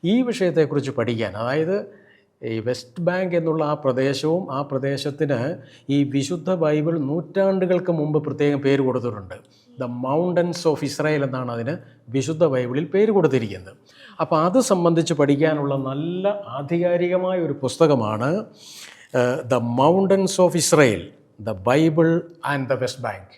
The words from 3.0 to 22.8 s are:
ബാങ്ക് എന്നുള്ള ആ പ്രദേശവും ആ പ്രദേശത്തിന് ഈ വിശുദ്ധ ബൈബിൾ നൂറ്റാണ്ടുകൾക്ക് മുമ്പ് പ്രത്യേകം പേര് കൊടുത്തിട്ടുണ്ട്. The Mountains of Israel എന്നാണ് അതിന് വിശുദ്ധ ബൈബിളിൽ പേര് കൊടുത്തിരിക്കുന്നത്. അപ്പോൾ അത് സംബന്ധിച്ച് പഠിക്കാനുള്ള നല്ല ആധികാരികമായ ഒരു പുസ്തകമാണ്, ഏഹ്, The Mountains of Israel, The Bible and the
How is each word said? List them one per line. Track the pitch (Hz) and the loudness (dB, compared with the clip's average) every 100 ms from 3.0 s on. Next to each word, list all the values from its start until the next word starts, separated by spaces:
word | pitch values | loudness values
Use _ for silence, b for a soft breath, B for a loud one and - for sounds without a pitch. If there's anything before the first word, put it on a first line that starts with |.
ബാങ്ക് | 170 185 185 170 | -2 0 -2 -2
എന്നുള്ള | 160 156 | -2 -2
ആ | 147 | -2
പ്രദേശവും | 151 135 127 135 139 156 170 185 | 0 0 0 0 0 -2 -2 -2
ആ | 135 | -6
പ്രദേശത്തിന് | 143 135 135 139 147 139 156 127 127 180 B B - | -4 -4 -4 -4 -6 -4 -2 -2 -2 -6 B B -2
ഈ | 139 | 0
വിശുദ്ധ | 143 139 135 175 185 | 2 0 -2 -4 -2
ബൈബിൾ | 185 156 151 151 165 | 0 2 2 0 -2
നൂറ്റാണ്ടുകൾക്ക് | 135 160 170 196 196 190 185 180 180 | -2 -4 -4 0 0 2 2 0 2
മുമ്പ് | 165 151 151 | -2 0 0
പ്രത്യേകം | 147 - 147 143 | -2 0 0 2
പേര് | 135 139 | 2 2
കൊടുത്തിട്ടുണ്ട്. | 127 123 120 104 92 90 - b b - | 2 0 -4 -8 -12 -18 -20 b b -10
The | 123 | -8
Mountains | 123 131 147 180 175 175 170 165 | -6 -2 0 0 0 0 0 -2
of | 143 | 0
Israel | 143 - 151 151 | -4 -2 -2 0
എന്നാണ് | 139 127 123 | -2 -4 -6
അതിന് | 117 117 170 B B - | -4 -4 -6 B B -6
വിശുദ്ധ | 131 127 160 | -4 -2 0
ബൈബിളിൽ | 165 131 123 131 | 2 2 -2 -4
പേര് | 165 190 214 | -2 2 4
കൊടുത്തിരിക്കുന്നത്. | 202 156 127 113 92 92 - B B B B | 4 4 2 -2 -8 -14 -20 B B B B
അപ്പോൾ | 160 151 | 0 2
അത് | 170 226 | 4 2
സംബന്ധിച്ച് | 233 190 170 165 165 | 4 4 4 4 2
പഠിക്കാനുള്ള | 151 143 143 160 151 143 135 | 2 4 4 2 2 -2 -2
നല്ല | 131 135 165 180 190 | -4 -4 -4 -2 -2
ആധികാരികമായ | 208 - 127 143 170 175 175 175 180 185 185 | -2 -8 -10 -4 0 2 2 2 0 0 -2
ഒരു | 160 | -2
പുസ്തകമാണ്, | 143 127 - 165 135 107 107 127 185 226 B B B B B B 131 | -2 -4 2 4 4 2 -2 0 -2 -6 B B B B B B 0
ഏഹ്, | 123 127 | 2 0
The | 117 123 117 120 | 0 0 0 2
Mountains | 143 185 196 196 190 190 180 | 4 4 4 2 2 2 2
of | |
Israel, | 175 143 156 135 95 85 - _ _ | 2 2 6 6 4 -6 -18 _ _
The | 107 101 95 | -10 -4 2
Bible | 139 160 156 165 165 165 - - | 4 4 4 2 2 -2 -10 -4
and | 143 127 | -4 -2
the | 127 | -2